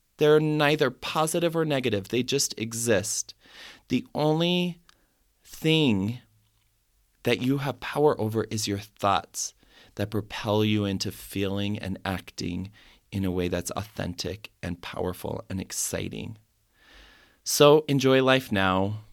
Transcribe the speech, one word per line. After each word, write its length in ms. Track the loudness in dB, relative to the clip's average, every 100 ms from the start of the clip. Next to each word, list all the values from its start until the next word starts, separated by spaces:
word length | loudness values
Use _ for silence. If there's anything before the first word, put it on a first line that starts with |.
| _ 2
They're 220 | 6 6
neither 500 | 4 2 2 2 0
positive 640 | -2 -6 -2 0 0 0 0
or 100 | -2
negative. 440 | 0 0 -2 -2
They 140 | -2
just 340 | 0 0 -2 -4
exist. 760 | -8 -4 2 2 2 -6 -8 -14 _ -20 -20 -18 -4
The 160 | -4 -4
only 680 | -2 0 2 0 0 -2 -6 _ _ _ _ _ _
thing 760 | -20 -4 2 4 4 4 0 -4 _ _ _ _ _ _ _ _ _ _
that 180 | -2 0
you 180 | 0 -2
have 200 | -2 -6
power 400 | -6 2 2 4
over 260 | 0 -2 -2
is 220 | -4 -4
your 120 | -4
thoughts 760 | -6 -2 0 0 -2 -10 -10 _ _ -20 -16 -6
that 160 | -4
propel 520 | -4 -6 -8 0 2
you 220 | 2 2 0
into 260 | -2 -4
feeling 640 | -8 -10 -6 -4 -2 -4 -4
and 200 | -6 -6 -6
acting 680 | -6 -8 -10 -6 -6 -8 -14 -20 _ -8
in 140 | -4 -2
a 60 |
way 160 | 0 -2
that's 240 | -2 -4
authentic 800 | -8 -8 -8 -8 -6 -8 -10 -14 -12
and 200 | -10 -8
powerful 640 | -10 -6 -6 -6 -8 -8 -8
and 100 | -8
exciting. 800 | -8 -6 -6 -4 -6 -8 -12 -14 _ _ _ _ _ -20 -20 -20 _ _
So 420 | -4 6 8 8 6
enjoy 360 | 2 4 4
life 280 | 4 2 2
now. 520 | 0 2 2 0 -4 -12